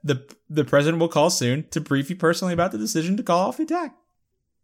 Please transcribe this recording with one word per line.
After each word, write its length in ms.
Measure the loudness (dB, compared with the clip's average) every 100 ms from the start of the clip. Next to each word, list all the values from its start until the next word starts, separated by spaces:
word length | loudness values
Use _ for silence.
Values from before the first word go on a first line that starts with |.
the, 280 | -4 -4 -6 -20 -6
the 160 | -2
president 360 | 2 2 2 2
will 80 | 0
call 200 | 2 2
soon 400 | 2 0 -2 -4
to 100 | -6
brief 280 | -2 0 -2
you 60 | 0
personally 380 | 0 0 0
about 160 | 0 0
the 60 | -2
decision 380 | -4 -2 -2 -2
to 60 |
call 240 | 0 0 0
off 80 | -2
the 60 |
attack. 300 | -4 -4 -4 -10 _ _ _ _ _ _